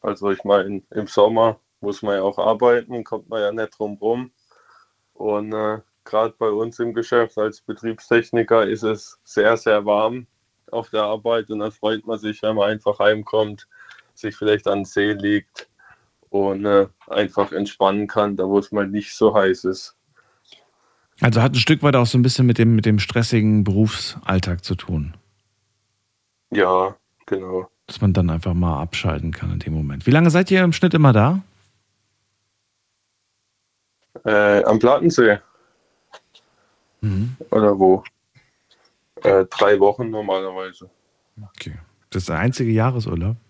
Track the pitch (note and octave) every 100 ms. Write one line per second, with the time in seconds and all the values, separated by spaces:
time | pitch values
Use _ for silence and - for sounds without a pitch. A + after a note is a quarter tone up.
0 | G#2+ G2+ G2+ F#2+ G2 G2+ F#2+ G2 _ -
1 | G2+ - G#2 A2+ A2+ A2 _ _ G2+ G2+
2 | G#2+ G2+ F#2+ G2 F#2+ G#2+ B2 A#2+ A#2 A#2+
3 | A2 A2+ - A2 G#2 A2 A2 _ G#2+ G2+
4 | G#2 A#2+ B2+ _ _ _ _ _ _ _
5 | _ _ G#2+ G#2 G#2+ A2 G#2+ A2 _ _
6 | - G#2+ A2+ - A2+ G#2 A2+ A#2 A#2 A2+
7 | A#2 A#2+ A2+ - G#2+ G#2+ - G#2+ A2+ A2
8 | - A#2+ A#2 A#2 A2 A2+ G2+ G#2+ A2 G#2+
9 | - _ _ - G#2 A2+ - G#2+ G#2 G#2
10 | A2 B2+ A#2+ _ _ _ _ A#2 A2 A2
11 | G#2 G#2+ A2 A#2 G#2+ A2 G#2+ - G#2+ A2
12 | G#2+ A2 G#2+ G#2+ G#2+ A2 G2+ G#2+ G#2+ G#2
13 | G#2 G#2+ G#2+ A2 G#2+ G#2 - _ - -
14 | _ _ A2 - G#2+ G#2 G2+ G2 G2 -
15 | G2+ G#2 G2+ G#2 - - - _ _ _
16 | _ _ _ G2+ G2 G2 G#2 G2+ G2 _
17 | - - G2+ - G2 E2+ G2+ - G2 G2+
18 | G#2 - G#2 F#2+ F#2 G2+ G2 G#2 G2 G#2
19 | G#2 - A2 G2+ F#2+ F#2 F#2 F#2 - _
20 | _ _ _ _ _ _ _ _ _ _
21 | _ _ B2+ A2+ B2 C3+ - D#3 D3 C3+
22 | A#2+ B2+ B2+ - B2+ A#2 A2+ A2+ A2 G#2+
23 | - A#2+ A#2 A#2 G#2+ G#2+ G2+ G2 A2 -
24 | - - - F#2+ F2+ F2 - F2+ - E2+
25 | D2 E2 _ _ _ _ _ _ _ _
26 | _ _ _ _ _ G2+ F2+ F#2 F#2+ F#2+
27 | _ _ - G2 F#2 F#2 F#2 _ - -
28 | G#2 F#2 E2+ E2 F#2 F2 F2 D2+ E2+ -
29 | F2 D#2 E2 - F2 E2+ - D#2 D2 C#2
30 | - C#3+ E3+ E3 F#3 F#3+ F3+ D#3+ F#3 E3
31 | D3 A2 A#2 F#3 - _ _ _ _ _
32 | _ _ _ _ _ _ _ _ _ _
33 | _ _ _ _ _ _ _ _ _ _
34 | _ - A2+ G#2+ G#2 G#2 - A2 A#2+ C#3
35 | E3+ E3 A#2 G#2 _ _ _ _ _ _
36 | _ - _ _ _ _ _ _ _ _
37 | A2 F#2+ A#2 B2+ - A2 G#2 G2 F#2+ F#2+
38 | - _ _ _ _ _ _ _ _ _
39 | _ - - G2 F#2+ - G2+ G2+ G2+ G#2
40 | A2+ A2 G#2 F#2+ F#2+ F#2 F#2+ F#2 F#2 _
41 | _ _ _ - G#2 - - D2+ - _
42 | _ F#2 F2 D#2+ A2 B2+ A#2+ A2 A#2 B2+
43 | A2 E2+ F2+ A#2